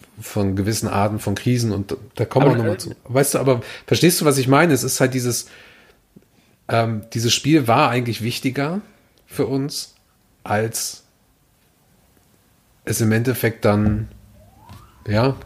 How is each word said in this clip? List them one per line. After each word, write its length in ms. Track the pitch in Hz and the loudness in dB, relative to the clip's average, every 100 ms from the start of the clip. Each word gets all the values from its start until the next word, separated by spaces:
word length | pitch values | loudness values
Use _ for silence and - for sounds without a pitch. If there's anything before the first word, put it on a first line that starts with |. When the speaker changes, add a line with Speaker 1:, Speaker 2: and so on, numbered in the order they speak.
| _ - | _ -20
Speaker 1:
von 360 | - 107 98 98 | -8 -4 -2 0
gewissen 320 | 98 110 110 | -2 -2 -2
Arten 300 | 101 104 107 | 0 0 -2
von 160 | 104 | -4
Krisen 380 | 98 120 123 117 | -2 -2 0 0
und 180 | 98 98 | -2 -4
da, 40 | - - | -8 -10
da 100 | - | -6
kommen 220 | 110 131 143 | 0 4 4
Speaker 2:
Aber, 80 | |
Speaker 1:
wir 40 | 117 | 4
nochmal 160 | 110 - | 0 -4
Speaker 2:
äh, 20 | |
Speaker 1:
zu. 160 | 165 - | -8 -14
Weißt 300 | - 127 139 | -2 0 0
du, 40 | 131 | 0
aber 220 | 131 120 - - - | 2 0 -2 -16 -4
verstehst 320 | 117 165 175 | 2 4 4
du, 20 | |
was 140 | 151 135 | 2 2
ich 100 | 127 | 4
meine? 240 | 139 170 | 4 4
Es 100 | 127 | 2
ist 160 | 127 - | 0 0
halt 120 | 131 | 0
dieses, 340 | 127 123 113 - - - - _ _ _ - _ _ _ _ - | 0 -4 -4 -8 -20 -20 -20 _ _ _ -20 _ _ _ _ -2
ähm, 340 | 117 113 107 - | 0 0 -4 -6
dieses 220 | 117 117 | -2 0
Spiel 340 | - 139 156 117 | 0 4 4 4
war 220 | 120 139 | 4 4
eigentlich 320 | 123 120 107 | 2 -2 -4
wichtiger 580 | 113 - 135 135 143 196 - _ _ _ _ | -4 -4 -4 -2 -4 -6 -10 _ _ _ _
für 200 | - 131 | -4 -2
uns, 480 | 135 143 - - _ _ _ _ _ | -2 -4 -8 -12 _ _ _ _ _
als 640 | - 104 113 - - - _ _ _ _ _ _ _ _ _ _ _ _ _ _ _ _ _ _ | -4 -2 -2 -4 -8 -12 _ _ _ _ _ _ _ _ _ _ _ _ _ _ _ _ _ _
es 160 | - 110 | -6 0
im 120 | 110 | 2
Endeffekt 520 | 110 127 120 117 - | 2 0 0 -2 0
dann, 440 | 107 104 107 107 - - - - - _ - - - _ - | 2 4 2 0 -4 -14 -20 -20 -20 _ -20 -20 -20 _ -4
ja, 280 | 107 131 131 | 0 0 -2